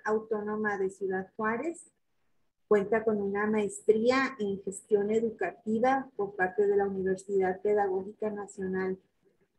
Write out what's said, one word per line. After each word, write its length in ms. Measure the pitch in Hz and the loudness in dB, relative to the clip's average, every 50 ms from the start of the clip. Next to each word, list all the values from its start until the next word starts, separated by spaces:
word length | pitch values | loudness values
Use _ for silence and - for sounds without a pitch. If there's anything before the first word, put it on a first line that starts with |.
| - | -4
Autónoma 760 | 208 214 220 220 - 220 208 208 208 214 214 214 208 202 190 | -2 -2 -2 -2 -4 -6 -6 -4 -4 -4 -2 -2 -2 -2 -2
de 120 | 190 190 | -2 -4
Ciudad 420 | - - 196 190 190 190 190 - _ | -4 -4 -4 -4 -4 -4 -6 -8 _
Juárez. 540 | - 214 220 226 233 294 339 330 - - - _ _ _ _ _ _ _ _ _ _ _ _ _ _ _ _ | -4 -2 -2 -2 -2 -4 -6 -8 -8 -14 -20 _ _ _ _ _ _ _ _ _ _ _ _ _ _ _ _
Cuenta 360 | 214 202 190 202 226 220 220 | 4 4 4 2 0 0 2
con 160 | 226 214 202 | 0 0 0
una 260 | 202 196 196 202 214 | -2 -2 -2 0 0
maestría 880 | 214 220 214 208 190 - - - - 214 220 226 247 262 269 262 254 - - | 0 0 0 0 -2 -4 0 4 4 4 6 4 4 4 4 2 0 -2 -4
en 200 | 208 196 196 190 | -4 -4 -4 -4
Gestión 480 | - 196 185 - - _ 214 202 202 208 | -6 -10 -10 -10 0 _ 2 2 2 2
Educativa 960 | 220 226 233 220 214 - 190 - - - _ 220 220 226 240 254 269 262 262 - - | 2 0 0 0 -2 -4 -6 -6 -6 -6 _ -2 0 2 4 2 2 2 -2 -6 -6
por 180 | - 403 - - | -6 -6 -6 -2
parte 320 | - 185 185 - - 202 | -2 -2 0 2 2 2
de 100 | 202 202 | 4 4
la 100 | 202 196 | 2 2
Universidad 760 | 196 196 190 185 190 190 190 - - 202 190 185 185 185 185 | 0 -2 -2 -2 -2 -2 -2 -4 -2 0 2 2 2 0 0
Pedagógica 680 | - 208 208 208 202 190 185 190 190 208 - - 214 214 | 0 2 2 2 2 0 0 -2 -4 -6 -8 -6 -6 -6
Nacional 680 | 208 202 196 190 - 196 190 185 185 185 190 185 185 - _ _ _ _ _ _ _ _ _ _ _ | -6 -6 -10 -12 -8 -6 -6 -4 -2 -2 -2 -2 -4 -6 _ _ _ _ _ _ _ _ _ _ _